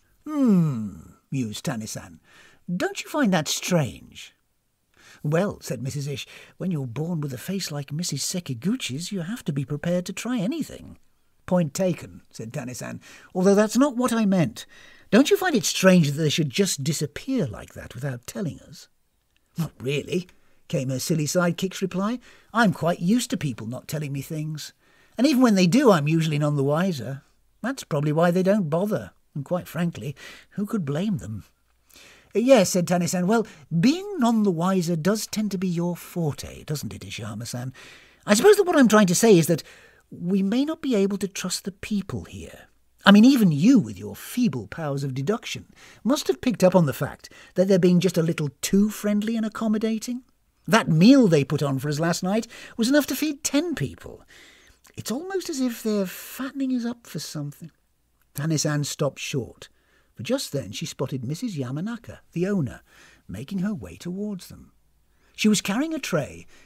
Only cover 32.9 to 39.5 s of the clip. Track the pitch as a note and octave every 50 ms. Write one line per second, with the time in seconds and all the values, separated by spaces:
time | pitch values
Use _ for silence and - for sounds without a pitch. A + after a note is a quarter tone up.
32.9 | F3 F3 F3 D3 - F3+ F3+ F3+ A3+ A#3 G#3 - - - - _ D#3+ E3+ E3 B3+
33.9 | D#4 F4+ G4 G#4 G4+ E4+ A#3+ A#3 A#3 A3 G#3 G3+ F3 D#3+ E3+ F#3 F#3+ F#3+ E3+ E3
34.9 | F3 D#3+ D3 F#3 G#3+ A3 - - - G#3 A3 G3+ G3+ F#3 F#3+ F#3 E3+ E3+ E3+ F3
35.9 | F3 - - - - F3 E3 D3 - - - - B1+ - - - D#3 C#3 - G#2+
36.9 | G#2 G2 G2 F#2+ F#2 - A2 G#2 G2+ G#2 A#2+ - - A#2+ B2 C3 - - - -
37.9 | - - - _ _ _ _ - G#3 G#3+ F4+ G#4 G#4+ G#4 G4 F4+ E4+ D4 C4 G3+
38.9 | G#3+ G#3+ G#3+ F3 F3 - A3 A#3 G3+ E3+ D#3 D3+